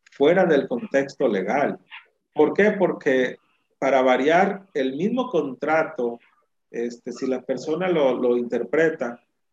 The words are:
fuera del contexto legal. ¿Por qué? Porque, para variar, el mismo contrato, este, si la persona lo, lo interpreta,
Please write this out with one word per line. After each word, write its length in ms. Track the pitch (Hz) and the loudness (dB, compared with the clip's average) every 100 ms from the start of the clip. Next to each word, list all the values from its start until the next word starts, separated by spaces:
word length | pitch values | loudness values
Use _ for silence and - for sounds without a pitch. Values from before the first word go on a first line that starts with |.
| _ | _
fuera 340 | - 143 180 | 0 2 4
del 240 | 180 147 123 | 4 2 0
contexto 600 | 120 110 139 139 - 135 | -4 -2 -2 -2 -2 -2
legal. 500 | 98 92 131 127 92 _ - - _ _ | 0 -2 -2 -2 -4 _ -20 -20 _ _
¿Por 220 | - 151 | 0 2
qué? 180 | - 208 | 4 2
Porque, 680 | 196 175 151 - 131 127 - _ _ _ _ | 2 0 -2 0 0 0 -4 _ _ _ _
para 240 | 139 131 | 0 2
variar, 640 | 131 127 135 165 196 190 - | 4 2 4 4 2 -2 -8
el 240 | 151 131 139 | -4 -4 -2
mismo 320 | 196 247 254 | -2 -2 -2
contrato, 880 | 170 143 123 143 160 156 - 120 117 _ _ _ _ _ | -2 -4 -4 -2 0 -2 -4 -6 -6 _ _ _ _ _
este, 420 | 117 120 120 - | -8 -8 -8 -12
si 140 | 117 131 | -8 -4
la 160 | 127 | -4
persona 460 | - 127 123 160 185 | -4 -6 -4 -2 0
lo, 260 | 170 139 | 2 2
lo 220 | 120 123 120 | 2 0 0
interpreta, 840 | 120 120 - 147 160 160 120 120 _ _ _ | -2 -4 -2 0 0 0 -6 -10 _ _ _